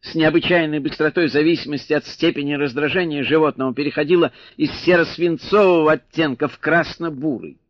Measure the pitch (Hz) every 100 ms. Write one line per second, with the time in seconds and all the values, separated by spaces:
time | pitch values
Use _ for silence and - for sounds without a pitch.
0 | - 160 156 160 - 180 160 151 139 -
1 | 156 180 160 139 151 165 131 143 - 151
2 | - - 165 156 143 143 143 123 147 175
3 | 175 143 127 156 151 127 131 120 143 -
4 | 147 175 160 - - - 151 - - 175
5 | 156 - 170 165 - 208 196 175 156 156
6 | _ - 160 123 135 - 151 165 156 -
7 | 165 143 156 117 85 -